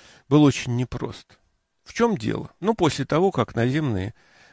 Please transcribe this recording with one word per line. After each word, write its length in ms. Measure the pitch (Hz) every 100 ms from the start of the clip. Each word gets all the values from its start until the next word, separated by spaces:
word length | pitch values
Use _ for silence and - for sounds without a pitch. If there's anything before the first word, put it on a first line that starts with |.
| - - -
был 140 | 147
очень 320 | 143 - 123
непрост. 640 | 120 127 120 117 - - _ _ _ _ _
В 80 | -
чем 240 | - 233 160
дело? 340 | 107 104 - _
Ну, 160 | 208
после 300 | 220 160 -
того, 260 | 131 151 196
как 240 | 131 113
наземные, 600 | 117 120 147 147 95 101 - _ _ _